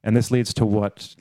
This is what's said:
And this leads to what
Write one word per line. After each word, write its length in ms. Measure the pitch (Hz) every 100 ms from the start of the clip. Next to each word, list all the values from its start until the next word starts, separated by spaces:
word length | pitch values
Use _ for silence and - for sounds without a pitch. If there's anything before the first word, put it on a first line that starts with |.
And 120 | 110 117
this 140 | -
leads 240 | 127 113 -
to 100 | 110
what 500 | 104 101 - - -